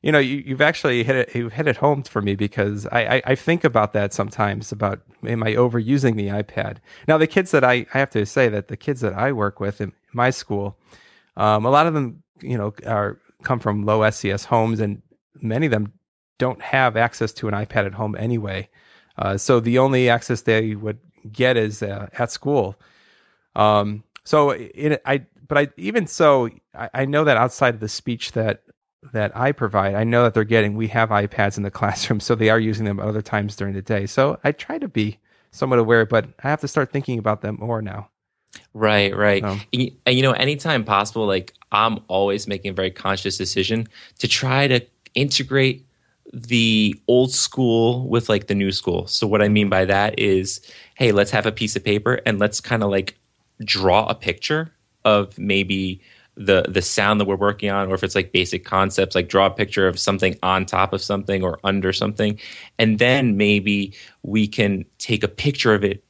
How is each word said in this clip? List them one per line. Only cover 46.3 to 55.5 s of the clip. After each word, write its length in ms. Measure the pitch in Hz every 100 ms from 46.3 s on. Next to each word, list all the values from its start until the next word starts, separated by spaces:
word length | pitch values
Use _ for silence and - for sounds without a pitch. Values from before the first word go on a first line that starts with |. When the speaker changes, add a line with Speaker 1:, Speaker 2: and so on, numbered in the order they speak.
Speaker 2:
the 680 | 127 117 120 113 110 107 90 -
old 240 | 123 127
school 760 | - - - 127 113 113 123 127
with, 200 | 117 113
like, 180 | 104 -
the 80 | 101
new 160 | 98
school. 340 | 92 - 87 90
So 220 | - 107
what 160 | 104
I 40 | 104
mean 200 | 104 104
by 160 | 95 95
that 320 | 98 104 -
is, 420 | 104 95 95 - - - - -
hey, 160 | 123
let's 180 | 101 101
have 160 | 110 107
a 60 |
piece 240 | 107 107 -
of 80 |
paper 360 | 107 104 110 123 -
and 140 | 104
let's 200 | 104 104
kinda, 280 | - 117 104
like, 320 | 98 98 - _ _ _ _
draw 440 | 110 98 95 95 110
a 80 | -
picture 560 | - 85 - 151 160 _ _ _ 110
of 320 | 104 98 -
maybe 640 | 98